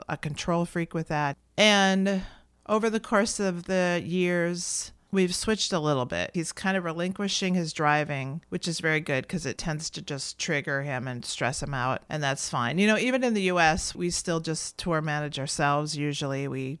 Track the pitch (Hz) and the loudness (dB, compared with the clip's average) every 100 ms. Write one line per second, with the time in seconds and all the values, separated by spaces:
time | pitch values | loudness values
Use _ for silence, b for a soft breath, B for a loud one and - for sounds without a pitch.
0 | - - 151 147 - 170 170 175 165 170 | -10 -6 -6 -4 0 0 0 -2 -2 -4
1 | 160 151 143 139 _ - 214 202 190 190 | -2 0 0 -2 _ 6 8 8 6 4
2 | 190 190 - B _ _ - 214 226 220 | 2 0 -4 B _ _ -2 0 2 0
3 | - 208 220 - 196 175 175 185 180 175 | 2 2 2 0 -2 -2 0 2 2 0
4 | 107 180 175 175 170 175 - - - - | 0 0 2 2 0 -2 -4 -6 -6 -12
5 | _ 190 180 180 - 214 - 175 151 139 | _ 2 2 0 0 0 0 0 2 2
6 | 123 85 - 180 160 - 190 190 175 165 | 0 -2 -2 -2 -4 -4 -2 0 -2 -2
7 | 180 185 202 - 185 180 160 - 151 151 | -4 -2 -2 0 0 0 0 0 2 2
8 | 147 139 135 156 - 180 175 160 160 156 | 0 -4 -6 -8 -6 -6 -4 -2 0 0
9 | 156 135 - 170 139 - 180 151 160 165 | 0 -2 -2 -4 -6 -6 -4 -4 -6 -10
10 | - 139 - - - 147 151 139 143 127 | -8 -8 -8 -8 -2 -2 -2 -2 -2 -4
11 | 131 123 - - 123 139 143 135 123 123 | -4 -8 -8 -2 -2 -2 -4 -2 -2 -2
12 | - 151 143 139 - - 117 160 208 214 | -4 -4 -2 -2 -2 -2 0 2 4 4
13 | 247 254 254 214 185 180 160 170 - - | 2 2 2 2 2 4 4 4 -2 -4
14 | 175 175 - 165 160 160 - - 185 160 | -2 -2 -2 -2 -2 -6 -6 -6 -2 0
15 | 156 147 147 139 139 - 147 143 147 147 | 0 -2 -4 -6 -6 0 2 2 0 -2
16 | 147 143 143 135 139 135 131 151 | -2 -2 -2 -4 -4 -4 -6 -8